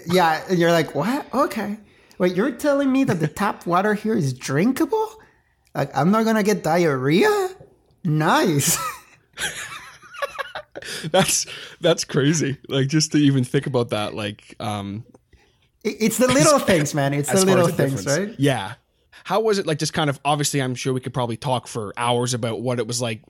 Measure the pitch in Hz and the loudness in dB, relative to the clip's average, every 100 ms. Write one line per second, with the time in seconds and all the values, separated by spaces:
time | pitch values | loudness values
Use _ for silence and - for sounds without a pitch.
0 | 170 180 165 156 151 185 170 170 160 - | 0 2 4 2 0 2 4 4 2 -2
1 | 175 277 415 233 302 226 202 208 - _ | -2 -2 -2 -2 0 -2 -6 -8 -12 _
2 | _ - 185 180 254 233 294 277 277 262 | _ -2 0 2 -2 0 0 2 2 2
3 | 262 190 151 - 208 - - 175 208 208 | 2 0 -2 -2 -4 -4 0 0 2 0
4 | 214 220 139 127 - 135 220 269 330 440 | 0 0 0 -4 -4 0 2 2 0 0
5 | 440 - - _ _ _ _ - 139 - | -2 -6 -20 _ _ _ _ -6 -4 0
6 | 175 214 226 220 208 190 160 170 165 135 | 2 2 2 2 2 0 2 2 2 2
7 | 131 165 427 415 370 - - _ _ _ | 2 4 4 2 -2 -6 -20 _ _ _
8 | 175 151 156 262 247 143 - - 1077 1077 | -2 0 2 2 2 2 0 -2 -4 -10
9 | - _ _ - - - - - - - | -16 _ _ -10 -10 -8 -12 -14 -18 -20
10 | - - - - - - - - - - | -20 -10 -10 -8 -12 -12 -16 -16 -12 -10
11 | 156 185 180 - - - - - 170 165 | 0 2 2 0 -4 -10 -18 -2 0 2
12 | - - 135 165 139 135 - 135 135 156 | 0 0 2 2 -2 -4 -4 -2 2 0
13 | 151 151 147 139 123 143 139 127 120 107 | 2 4 4 4 2 -2 -2 -2 0 -2
14 | 104 90 104 104 - - 110 104 101 101 | -4 -6 -8 -8 -16 -10 -6 -6 -6 -10
15 | 120 - _ _ _ _ _ _ 311 - | -12 -20 _ _ _ _ _ _ -8 -2
16 | 220 - 254 254 311 285 233 180 147 151 | 0 2 4 6 6 4 4 2 2 0
17 | 139 143 139 196 190 185 175 170 139 135 | 0 0 0 2 4 4 2 2 -2 -2
18 | 95 143 208 226 139 123 98 120 _ _ | -2 -2 -2 -2 0 0 -4 -12 _ _
19 | _ - - 190 220 202 160 151 156 - | _ -20 -4 0 2 0 0 -2 -2 -2
20 | 151 135 143 147 143 147 127 123 135 131 | -2 -2 -2 0 0 -2 -2 -4 -4 -4
21 | 127 127 120 110 135 123 - 120 104 - | -4 -4 -4 -4 -4 -4 -4 -8 -8 -2
22 | 120 120 123 123 117 110 120 123 110 117 | 0 2 0 -2 -4 -4 -4 -2 -4 -4
23 | 123 110 - | -4 -6 -10